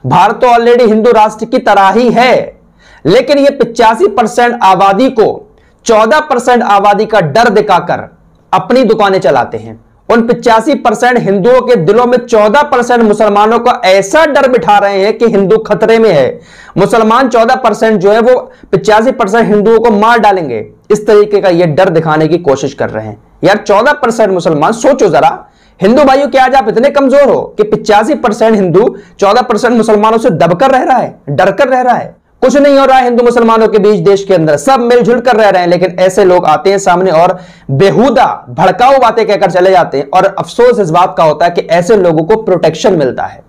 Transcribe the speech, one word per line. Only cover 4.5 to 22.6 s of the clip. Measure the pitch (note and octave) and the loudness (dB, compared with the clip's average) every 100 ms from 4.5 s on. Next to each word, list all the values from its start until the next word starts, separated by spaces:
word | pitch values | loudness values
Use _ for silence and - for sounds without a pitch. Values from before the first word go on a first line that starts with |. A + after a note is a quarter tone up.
| A#3+ | 0
आबादी | F#3+ F#3 G3 G#3+ C4 | 0 2 0 2 0
को | A3+ E3 G2+ - _ _ _ | 0 -2 -2 -16 _ _ _
चौदह | - G#3+ A3 D4+ | -2 0 2 0
परसेंट | D4+ B3 B3 B3 | -2 -4 0 0
आबादी | G3 G3+ G3+ G3+ G#3+ | 0 0 2 0 0
का | G#3+ | -2
डर | D#3+ C3+ A#3+ | 0 0 0
दिखाकर | G#3+ G3 F3 - B2 F#2 _ _ _ _ | 0 0 -2 -2 -8 -8 _ _ _ _
अपनी | F3+ - B3 | -4 0 0
दुकानें | A3+ A3 G3+ F#3+ | 2 0 0 0
चलाते | F#3 C3+ A2+ A2+ | 0 -2 -4 -10
हैं। | A2+ A2 _ _ - | -14 -20 _ _ -2
उन | A#3 | 0
पिचासी | A#3 A#3+ A#3 A3+ A3+ C4+ | 0 -2 0 0 0 -2
परसेंट | A#3+ G#3+ B3 A#3+ | -2 0 0 0
हिंदुओं | E3 G3 G#3 B3+ | -2 0 2 2
के | A#3+ A#3 | 2 0
दिलों | E3 A3 B3 | 2 0 2
में | B3 | -2
चौदह | B3 A3 G#3+ C#4+ | 0 0 2 0
परसेंट | D4 B3+ A#3 A#3+ | 0 -2 0 0
मुसलमानों | A3 G#3 G#3+ G3+ G#3+ A#3+ | 0 0 0 2 0 0
का | A#3+ - F#3 | 0 -2 0
ऐसा | F#3+ F#3+ D#4 D#4 | 0 0 0 0
डर | C#4 C4+ | 0 0
बिठा | B3 - G#3 | 0 2 2
रहे | G3+ G3 | 2 -2
हैं | G3+ A3 | -2 0
कि | A3+ | 0
हिंदू | G3 F#3+ A3 | 0 0 -2
खतरे | A3 G#3+ A3 A3+ | -2 -2 0 2
में | A3 | 2
है। | D#3 B2+ - - - - - | 2 0 -4 -20 -20 -8 -2
मुसलमान | G3 A#3 A3 A#3 C4 | 0 0 0 0 0
चौदह | A#3 A#3 B3+ | 0 0 0
परसेंट | A#3+ G#3 A3+ G#3+ | -2 -2 -2 0
जो | F#3+ | 2
है | G#3+ | 2
वो | A#3 B3+ - - - | 2 0 -4 -20 -6
पिचासी | F#3+ G3 G#3+ A#3+ | -4 0 0 0
परसेंट | - G3+ A3+ F#3+ | -2 -2 0 0
हिंदुओं | G#3 G3+ A3+ | 0 2 2
को | A#3 | 2
मार | G#3 A3 A#3+ | 0 0 2
डालेंगे, | G#3+ F#3+ D3+ A2 G#2+ _ _ | 0 0 -4 -8 -10 _ _
इस | G#3 - | -2 2
तरीके | G#3 G#3 G3+ | 2 2 0
का | F#3+ | 0
ये | E3+ F3 | 0 0
डर | C#3 F#3+ | 0 0
दिखाने | D#3+ D#3+ D#3 D#3 | 0 -2 -2 0
की | E3+ | -2
कोशिश | E3+ C3+ | -2 -2